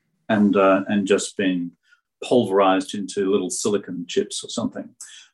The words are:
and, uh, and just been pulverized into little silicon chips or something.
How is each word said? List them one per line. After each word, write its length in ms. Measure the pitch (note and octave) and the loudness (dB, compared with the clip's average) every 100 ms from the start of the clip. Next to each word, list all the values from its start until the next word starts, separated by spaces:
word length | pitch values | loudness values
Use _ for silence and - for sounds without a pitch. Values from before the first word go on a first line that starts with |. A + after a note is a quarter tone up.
| _ _ - | _ _ -2
and, 260 | G#2+ G#2 G2 | 2 4 4
uh, 280 | F#2+ F#2+ F#2+ | 4 4 2
and 200 | G#2 F#2+ | 0 2
just 280 | G2 - - | 0 0 -4
been 340 | F#2+ F2+ F2 - _ _ _ - | -2 -2 -6 -12 _ _ _ -12
pulverized 720 | - B2+ G#2 G2 G2 F#2+ - | 0 2 2 2 4 2 -2
into 380 | G#2 F#2+ G2+ F#2+ | -8 -6 -4 0
little 180 | G2+ F2+ | 0 -2
silicon 560 | - A#2 G2+ - F2 E2+ | -4 -2 -2 -4 -10 -6
chips 360 | - - - | -4 -4 -6
or 60 | - | -10
something. 400 | - - - - - - - - | -6 -6 -8 -16 -18 -20 -20 -20